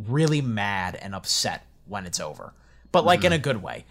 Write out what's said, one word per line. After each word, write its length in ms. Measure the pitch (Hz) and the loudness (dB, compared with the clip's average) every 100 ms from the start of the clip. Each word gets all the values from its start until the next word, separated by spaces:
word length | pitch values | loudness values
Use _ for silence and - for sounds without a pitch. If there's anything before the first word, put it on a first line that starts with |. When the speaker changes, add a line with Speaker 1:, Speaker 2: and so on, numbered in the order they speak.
| 104 | -2
Speaker 1:
really 340 | 143 156 151 | 2 2 2
mad 540 | 127 104 101 98 90 90 | 0 0 0 0 -4 -6
and 140 | 98 98 | -10 -8
upset 500 | - - 104 - - - - | -2 -2 -2 -4 -12 -20 -12
when 180 | 101 90 | -10 -8
it's 140 | - | -8
over. 340 | 78 73 - - - - - | -8 -10 -16 -20 -20 -20 0
But, 120 | 185 | 4
like, 200 | 175 180 | 6 6
in 80 | 180 | 4
Speaker 2:
Mm-hmm. 20 | |
Speaker 1:
a 60 | 165 | 2
good 240 | 139 117 | 0 -4
way. 220 | 64 58 - | -6 -12 -16